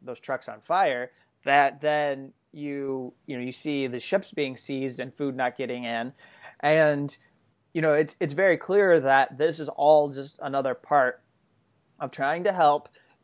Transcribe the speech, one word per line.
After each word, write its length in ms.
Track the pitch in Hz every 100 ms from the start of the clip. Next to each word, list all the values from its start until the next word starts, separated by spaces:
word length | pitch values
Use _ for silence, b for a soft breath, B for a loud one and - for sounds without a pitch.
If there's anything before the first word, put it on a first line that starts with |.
those 180 | - 120
trucks 300 | - 131 -
on 140 | 107
fire, 480 | - 175 185 127 127 b b _
that 380 | - 139 139 139
then 500 | 151 151 147 139 135 - _
you, 600 | 151 147 143 139 135 127 - -
you 100 | 131
know, 80 |
you 80 | 123
see 340 | 127 151 143 135
the 140 | 123
ships 320 | - 196 190
being 240 | - 143 131
seized 420 | - 135 135 123
and 160 | 127
food 220 | - 143 131
not 220 | 123 -
getting 260 | 127 123
in. 300 | 120 117 123 B B B B B
And, 540 | 147 156 156 143 143 - b b _ _ _
you 80 | 165
know, 100 | 156
it's, 240 | 151 151 -
it's 120 | 165
very 240 | 143 196 165
clear 420 | - 196 196 165
that 360 | 135 135 135 127
this 240 | 156 160
is 80 | 143
all 400 | - 147 151 147
just 300 | 135 139 -
another 320 | 143 135 135
part 480 | 123 - 147 127 123 _ _ _ _ _ _ _ _
of 100 | 139
trying 340 | - 139 165
to 80 | 190
help 360 | 185 156 147 - b b b